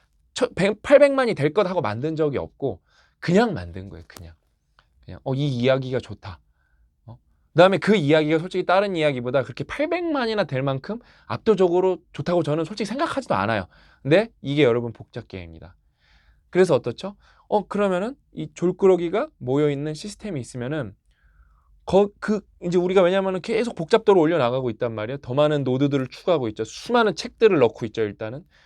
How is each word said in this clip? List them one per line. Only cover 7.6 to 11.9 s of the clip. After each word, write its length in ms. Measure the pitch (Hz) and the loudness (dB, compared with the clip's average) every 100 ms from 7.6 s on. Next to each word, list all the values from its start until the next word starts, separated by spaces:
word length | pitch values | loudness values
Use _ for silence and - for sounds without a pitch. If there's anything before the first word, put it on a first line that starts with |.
| 185 190 | 6 6
그 180 | - 214 | 2 2
이야기가 420 | 143 156 151 160 | 4 2 2 0
솔직히 280 | 180 185 180 | -2 -6 0
다른 300 | 180 202 175 | 2 2 0
이야기보다 460 | 151 131 120 135 | 0 0 -2 -2
그렇게 200 | 117 - | -4 -8
팔백만이나 800 | - - 302 349 339 294 226 220 | -10 -4 -2 -2 -2 -2 -2 -2
될 180 | 165 131 | -2 -2
만큼 380 | 139 135 - 226 _ _ - | -2 -4 -6 -10 _ _ -10
압도적으로 760 | 117 - 196 185 175 185 | -4 0 4 4 4 0